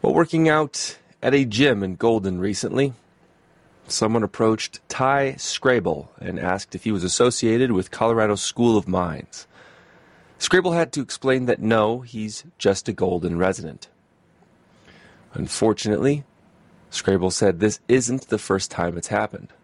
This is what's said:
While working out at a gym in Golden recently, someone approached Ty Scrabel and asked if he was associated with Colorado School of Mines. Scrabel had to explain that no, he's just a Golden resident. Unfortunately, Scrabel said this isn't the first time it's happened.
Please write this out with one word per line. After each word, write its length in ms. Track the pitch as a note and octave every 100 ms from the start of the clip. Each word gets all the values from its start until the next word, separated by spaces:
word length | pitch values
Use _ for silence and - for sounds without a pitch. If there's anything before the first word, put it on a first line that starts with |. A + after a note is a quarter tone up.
While 140 | -
working 340 | D#3+ E3 D#3+ D#3+
out 500 | D#3 D3+ - - - _ _
at 140 | -
a 100 | C#3
gym 380 | C3 G#2+ C#3+ A2
in 140 | G2 F2+
Golden 420 | A#2 A2+ G2 F2+
recently, 540 | F#2+ G2 - A#2+ C#3 B2 _ _ _ _ _ _ _ _ -
someone 340 | - A2 A2+
approached 560 | G#2 - A2 A2 - - _
Ty 460 | - C3 C#3 C3+
Scrabel 760 | C3+ - - C3 B2 F#2 D2 D2+ -
and 180 | F2+ F2+
asked 380 | F2 F#2+ - F#2
if 80 |
he 80 | -
was 100 | G2+
associated 720 | F2+ - B2 - A2+ A2+ C3
with 180 | G#2+ F#2+
Colorado 460 | - A#2 A2+ A2 G#2
School 400 | - - A#2+ A2
of 100 | F2+
Mines. 640 | F#2 F2+ D2 - - - _ - - _ _ _ _ _ _
Scrabel 320 | - F3+ F3+
had 220 | E3+ D#3
to 80 | -
explain 460 | B2+ - C3 C3 B2
that 140 | -
no, 420 | G#2+ A2+ G#2+ A#2+
he's 420 | B2 A#2 G#2+ G#2 - _
just 300 | - - -
a 40 |
Golden 440 | G2+ F#2+ F2+ E2+ E2+
resident. 520 | F#2 F#2+ D#2+ G1+ - _ _ _ _ _ _ _ _ _ _ - - - _
Unfortunately, 880 | - - - A2+ G#2 A2 G2+ B2+ D3 C#3+ _ _ _ _ _ _
Scrabel 420 | - - G2 F#2
said 260 | - G#2 F2
this 220 | G#2 G#2 _
isn't 400 | B2+ A#2+ C3 -
the 100 | G#2+
first 320 | - G2 -
time 260 | - F2 E2+
it's 120 | -
happened. 440 | G#2 G#2+ - - _